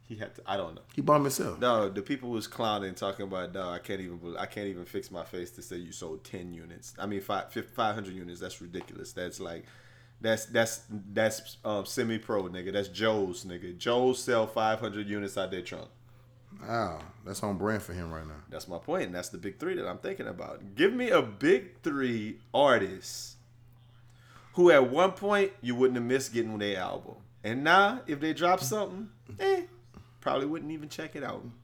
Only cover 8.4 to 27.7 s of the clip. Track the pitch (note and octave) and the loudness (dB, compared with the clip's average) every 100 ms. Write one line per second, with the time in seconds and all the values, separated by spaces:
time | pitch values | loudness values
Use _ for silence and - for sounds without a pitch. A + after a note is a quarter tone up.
8.4 | F#2 - F2 F2+ - - - - F2+ F2 | -12 -12 -10 -10 -10 -14 -12 -8 -8 -8
9.4 | F2+ E2 - - - - - - A2 A2 | -10 -10 -14 -20 -20 -20 -20 -4 2 2
10.4 | - A#2 A2+ - - G#2+ G2 G2+ A2 - | 2 2 2 -2 -10 -12 -4 2 2 0
11.4 | - - A2+ G#2 G2 - A2+ A2 - G#2+ | -12 -8 -4 -2 -2 -2 0 -2 0 0
12.4 | F#2 F#2 F2+ G2+ F#2+ F2+ A2 G#2+ F#2+ F2 | 0 -6 -2 -2 -2 2 4 4 0 -2
13.4 | F#2+ F2 F2+ F2+ A#2+ A#2+ B2+ B2+ - A#2 | -10 -10 -10 -4 2 4 4 2 2 2
14.4 | A2 A#2 A2 A2 A2 G#2 G#2 G#2 G2+ G2 | 4 2 2 2 -2 -4 -4 -4 -4 -4
15.4 | F#2 F#2 F2 E2 D#2 - - - - - | -4 -4 -8 -10 -14 -18 -20 -20 -20 -20
16.4 | - - - A#2 G2+ D#2 D#2+ - F2+ G2 | -20 -14 -4 -2 -2 -4 -14 -16 -10 -6
17.4 | G#2+ F#2+ G2+ A2 - F2 E2 D#2+ D#2 D2 | -4 0 0 -2 -4 -8 -6 -8 -10 -14
18.4 | - - - F#2 - F3+ G#2+ F2+ - F2+ | -12 -14 -10 -10 -4 -2 -2 -4 -8 -8
19.4 | G2 - E3+ F#3+ F#2 F#2 - G3 A#2 F2+ | -10 -6 -6 -4 -6 -6 -8 -6 -8 -10
20.4 | - - G2+ G2 F#3+ B3 B3 F3 A#2+ G2 | -12 -12 -12 4 4 4 4 4 2 2
21.4 | D3 A3 - - E3 C#3+ B2+ A2+ G#2+ - | 4 4 2 -6 -4 0 0 0 -4 -8
22.4 | - B2+ C#3+ A#2 F#2+ F#2 - - - - | -2 6 8 6 4 -4 -10 -12 -12 -16
23.4 | - - - - - - - - - - | -20 -20 -20 -20 -20 -20 -20 -20 -20 -20
24.4 | - - F3 D3 B2+ C#3 F#3+ F#3 G3+ G3+ | -6 8 10 10 8 6 4 4 2 4
25.4 | G3 - A#2+ B2 B2+ B2 A#2+ C3 B2+ A#2 | 2 0 -2 6 6 6 2 2 2 -2
26.4 | A2 G#2+ G#2 F#2+ F2+ F#2 - - - - | -2 -2 -2 -2 -4 -6 -10 -18 -20 -10
27.4 | G#2+ B2 D3+ | -4 0 6